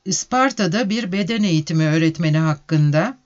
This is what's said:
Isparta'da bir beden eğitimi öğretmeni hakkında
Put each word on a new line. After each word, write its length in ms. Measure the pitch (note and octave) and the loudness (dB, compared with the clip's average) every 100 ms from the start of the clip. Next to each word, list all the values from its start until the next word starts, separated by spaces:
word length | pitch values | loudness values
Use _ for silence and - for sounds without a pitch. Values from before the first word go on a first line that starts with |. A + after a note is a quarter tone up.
Isparta'da 840 | G3 - - B3+ C4+ - F#3 G#3 G3+ | -8 -6 -2 0 0 0 -2 0 -2
bir 220 | A3 G3 | -2 -4
beden 300 | G3 F#3 A3+ | -4 -2 0
eğitimi 420 | G#3 D#3 D3+ D#3+ | 0 0 0 0
öğretmeni 540 | D#3 D#3+ D#3+ D#3+ D#3+ D#3 | 2 2 0 0 0 2
hakkında 800 | D#3+ D3+ - D#3+ D3 D3+ G#3+ C4+ | 0 -2 -2 2 2 2 0 -6